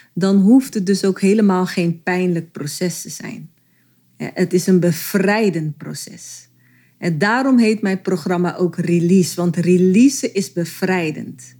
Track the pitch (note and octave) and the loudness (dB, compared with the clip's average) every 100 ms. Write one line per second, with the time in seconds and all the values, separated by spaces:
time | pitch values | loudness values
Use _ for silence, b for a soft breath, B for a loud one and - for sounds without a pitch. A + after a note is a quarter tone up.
0 | B F3+ F#3+ G3+ F#3+ C4 C4 A3 F#3 F#3+ | B -4 2 4 6 6 4 -2 -2 0
1 | G3 F#3+ G3 A3 G#3 F3+ F#3 - E3+ E3 | 0 0 2 4 4 2 0 -2 -2 -2
2 | - F3+ F3+ E3 D#3+ - D3 - F3+ E3+ | -4 -2 0 -2 -6 -10 -10 -6 -6 -6
3 | - - - - D#3 _ _ _ _ _ | -12 -14 -14 -14 -18 _ _ _ _ _
4 | _ - D3 - F3 F3+ G3 F#3 F3 - | _ -14 -10 -4 0 0 2 2 2 0
5 | - G3 G3 G#3+ G#3 E3 D#3 D3 - D3+ | -2 -2 0 0 0 -2 -4 -8 -12 -12
6 | - - - - - b b b b b | -14 -16 -18 -20 -20 b b b b b
7 | F3+ D#3 G3+ B3 C4+ B3 A3 G#3+ G3+ F#3+ | -4 -2 0 0 2 4 4 2 -2 -4
8 | - F#3 - F3 F3 - F3 E3+ E3 F3 | -4 -4 -2 -2 -2 -2 -2 -2 0 0
9 | E3+ F#3+ F3 - F3 F3 E3+ F3+ F#3 F#3+ | 4 4 2 0 -2 0 2 4 4 6
10 | C4+ - - G3 F#3+ F3 E3+ - F#3+ F#3 | 4 2 -4 -4 -4 -4 -6 -4 -2 -2
11 | D#3+ D3+ - - - - | -2 -6 -12 -16 -20 -20